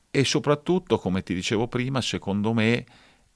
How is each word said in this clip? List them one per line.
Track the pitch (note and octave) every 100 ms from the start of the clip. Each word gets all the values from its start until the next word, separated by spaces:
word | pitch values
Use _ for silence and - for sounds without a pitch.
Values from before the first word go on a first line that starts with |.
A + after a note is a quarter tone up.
| _
E | C#3+
soprattutto, | B2+ D3+ C3 D3 - F3+ - A2
come | G2 F#2+
ti | -
dicevo | F#2 F2+ G#2 A#2+
prima, | B2+ B2+ C3+
secondo | - F2+ - G2 G#2
me | A#2 A2 A#2+ B2 - - _ _